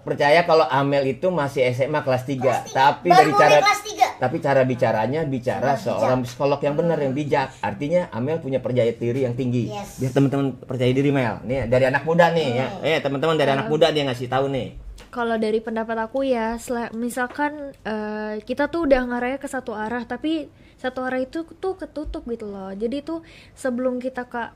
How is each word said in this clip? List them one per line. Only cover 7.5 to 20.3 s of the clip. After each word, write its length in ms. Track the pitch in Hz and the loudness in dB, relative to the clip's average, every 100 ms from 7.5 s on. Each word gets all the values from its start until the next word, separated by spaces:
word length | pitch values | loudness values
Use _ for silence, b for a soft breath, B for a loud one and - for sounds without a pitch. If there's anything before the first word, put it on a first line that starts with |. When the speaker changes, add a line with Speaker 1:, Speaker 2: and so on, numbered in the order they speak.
| - | -4
Speaker 1:
Artinya 400 | 107 104 143 175 180 | -6 -4 0 0 0
Amel 280 | 113 131 165 | -4 -2 -4
punya 180 | 135 131 | -2 -2
percaya 320 | 131 127 117 | 0 2 2
diri 320 | 113 117 127 | 0 -2 0
yang 160 | 127 120 | -2 -2
tinggi. 320 | 123 123 107 | -2 0 -2
Speaker 2:
Yes. 320 | - - - | -6 -10 -6
Speaker 1:
Biar 80 | 123 | -2
teman-teman 480 | 135 139 139 139 123 | 2 2 2 -2 -4
percaya 300 | - 120 123 | -8 0 2
diri, 200 | 131 143 | 2 2
Mel. 280 | 139 120 92 | 2 0 -4
Nih, 280 | 101 135 117 | -4 -4 2
dari 160 | 123 127 | 4 4
anak 160 | 139 | 2
muda 320 | 156 170 170 | 0 4 4
nih, 140 | 165 143 | 4 0
ya. 160 | 131 131 | -2 -2
Speaker 2:
Hmm. 140 | - | -2
Speaker 1:
Eh, 140 | 131 156 | 0 0
teman-teman, 400 | 147 135 156 160 | 0 0 0 2
dari 140 | 139 | 2
anak 180 | 139 139 | 2 0
Speaker 3:
Hmm. 40 | |
Speaker 1:
muda 140 | 156 160 | 2 4
dia 140 | 151 | 2
ngasih 220 | 139 120 120 | -2 -4 -2
tahu 240 | 131 139 | 0 0
nih. 180 | 135 92 - - - - | -2 -6 -10 -18 -18 -12
Speaker 3:
Kalau 280 | 240 233 226 | -6 -2 0
dari 200 | 214 220 | 0 -2
pendapat 380 | 226 226 226 226 | -2 -6 -4 -4
aku 220 | 220 269 | -4 -2
ya, 340 | 269 240 220 233 | 0 0 -2 -4
sela-, 320 | - 240 233 | -6 -6 -6
misalkan, 600 | 226 240 254 247 269 294 302 277 - | -6 -6 -4 -6 -2 -4 -4 -14 -10
eh, 600 | - 214 214 214 214 214 | -8 -6 -6 -8 -8 -8
kita 260 | - 254 294 | -6 -2 -2
tuh 180 | 339 320 | 0 2
udah 200 | 262 247 | 2 2
ngarahnya 320 | 240 247 269 | -4 -4 -4
ke 80 | 277 | -6
satu 260 | 262 247 | -8 -8
arah, 300 | 208 214 240 | -8 -6 -6
tapi 480 | 233 247 311 | -6 -6 -4